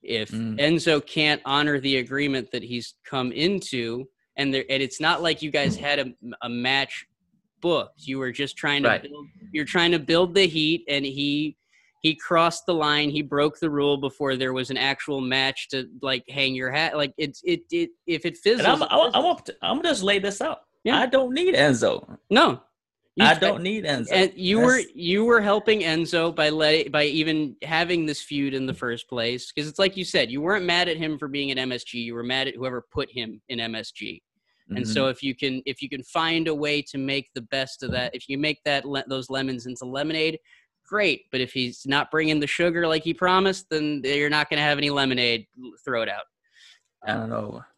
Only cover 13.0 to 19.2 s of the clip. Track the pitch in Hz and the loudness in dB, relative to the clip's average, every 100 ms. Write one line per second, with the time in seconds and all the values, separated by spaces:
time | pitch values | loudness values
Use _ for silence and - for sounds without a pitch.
13 | 147 151 143 143 151 147 165 147 143 143 | 2 -2 -2 2 2 2 -2 2 2 2
14 | 139 - 139 131 131 127 127 131 135 135 | -2 -4 -2 0 -2 -2 -4 -2 0 -2
15 | - 139 127 131 135 135 - 131 127 127 | -4 -4 0 0 0 -2 -6 -6 -8 -8
16 | 135 131 - 135 135 131 127 139 160 151 | -4 -4 -4 -2 -2 -2 -2 -2 -2 0
17 | 143 - 151 - 180 170 - 170 170 - | -4 -2 -6 -4 -4 -4 -2 -4 -4 -6
18 | - 165 175 - 202 240 208 285 - 247 | -4 -2 -2 -2 0 4 4 2 2 2
19 | 330 - | 2 2